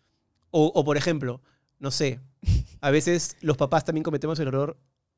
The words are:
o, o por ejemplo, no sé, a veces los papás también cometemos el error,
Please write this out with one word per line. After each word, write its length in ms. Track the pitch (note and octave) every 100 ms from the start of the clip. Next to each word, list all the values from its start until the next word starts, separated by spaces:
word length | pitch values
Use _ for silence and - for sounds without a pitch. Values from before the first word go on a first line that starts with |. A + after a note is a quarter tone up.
| _ _ _ _ _
o, 160 | D#3+ D#3
o 100 | F3
por 140 | C#3+ D3
ejemplo, 420 | F3 D#3 B2+ B2 _ _ _ _
no 120 | C#3
sé, 300 | - C#3+ B2 - _ - - - -
a 80 | C#3+
veces 480 | C#3+ D3+ F3 - -
los 160 | D#3+ C3
papás 300 | C#3 D#3+ D#3+
también 180 | D#3
cometemos 340 | D#3+ C#3+ D3+ D#3+
el 100 | C#3
error, 280 | C3+ D3 D#3 _ _ _